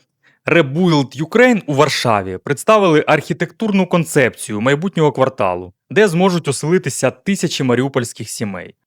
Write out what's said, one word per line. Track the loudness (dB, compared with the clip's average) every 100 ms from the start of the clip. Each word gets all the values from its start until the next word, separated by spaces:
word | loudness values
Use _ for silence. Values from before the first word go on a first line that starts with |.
| _ _ _ _ 0
«Rebuild | 2 2 0 2 2 0 -6
Ukraine» | -2 2 4 2 0
у |
Варшаві | 2 2 0 0 0 0 -8
представили | -6 -2 2 4 4 2 2
архітектурну | 0 0 -6 -6 -6 -2 0 0
концепцію | 0 0 0 0 -2 -8 -4
майбутнього | 0 0 -2 0 0
кварталу, | 2 -2 0 -2 -2 -8 -18 _
де | 0 2
зможуть | 2 2 0 -2
оселитися | -4 -2 -2 -2 -2 -4
тисячі | -2 -4 -4 -4 -2
маріупольських | -2 0 0 -2 -4 -8 -14
сімей. | -10 -8 -10 -14 -20